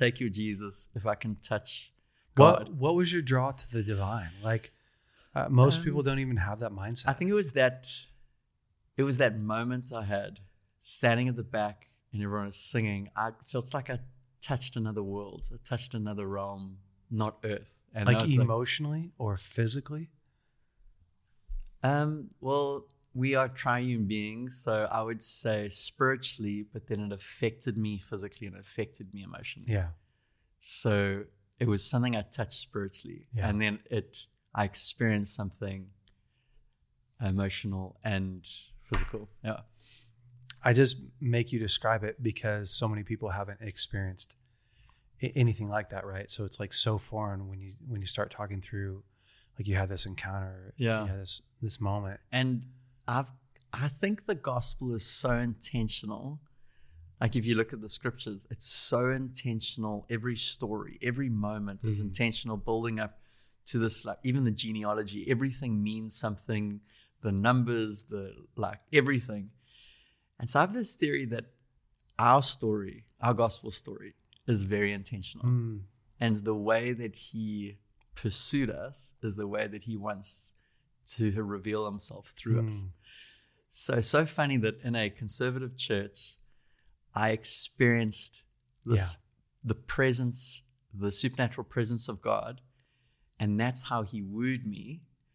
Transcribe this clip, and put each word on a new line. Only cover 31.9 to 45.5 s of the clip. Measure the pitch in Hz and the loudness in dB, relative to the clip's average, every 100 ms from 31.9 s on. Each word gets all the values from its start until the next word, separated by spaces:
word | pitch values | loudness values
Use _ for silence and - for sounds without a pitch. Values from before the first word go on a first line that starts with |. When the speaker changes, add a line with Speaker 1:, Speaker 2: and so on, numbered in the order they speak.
| 123 123 113 | 2 2 0
Speaker 1:
I | |
touched | 101 - 107 - | -2 -4 -4 -6
spiritually, | - 110 98 - - - - | -8 -6 -6 -8 -14 -16 -6
Speaker 2:
Yeah. | 117 95 | -2 2
Speaker 1:
and | 104 | 2
then | 107 104 - | 2 0 -4
it, | 113 - - - _ _ | -4 -4 -10 -16 _ _
I | 107 | -2
experienced | 101 - - - 117 104 101 | 0 2 0 2 2 2 0
something | - 98 - 98 98 92 98 _ _ _ _ _ - _ _ _ _ _ - | -4 -6 -6 -8 -8 -10 -20 _ _ _ _ _ -20 _ _ _ _ _ -4
emotional | 107 95 98 - 104 95 92 - | 0 2 0 -2 -4 -4 -6 -8
and | 110 98 95 92 82 - - - | -2 -2 -2 -6 -12 -16 -18 -20
physical. | - - - 110 107 - | -4 -2 0 -4 -10 -8
Yeah. | 113 107 - - - - - _ - - - - | -6 -6 -10 -20 -20 -20 -20 _ -20 -16 -14 -2
Speaker 2:
I | 131 | 4
just | 120 131 - - - | 8 8 6 -6 -4
make | 123 120 117 | 0 2 0
you | 117 | -2
describe | 107 - 110 110 | 0 0 2 2
it | 104 - | 0 -2
because | 117 - 110 104 101 | -2 -2 -2 -2 2
so | - 113 | 4 4
many | 104 | 0
people | 104 110 107 | -4 -4 -4
haven't | 95 101 101 | -4 -6 -8
experienced | 110 - - 98 95 92 - - _ _ _ _ - _ _ - | -6 -2 0 0 -2 -4 -8 -12 _ _ _ _ -20 _ _ -8
a-, | 131 147 | -2 4
anything | 120 | 4